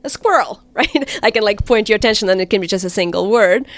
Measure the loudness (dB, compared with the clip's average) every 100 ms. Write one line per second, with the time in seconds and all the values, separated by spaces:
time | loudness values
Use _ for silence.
0 | -10 -4 0 2 0 -6 _ -4 -2 -2
1 | -4 -2 -2 0 0 -2 2 2 2 2
2 | 2 0 2 0 0 -2 -2 -4 -2 -2
3 | -2 -2 0 2 4 2 -2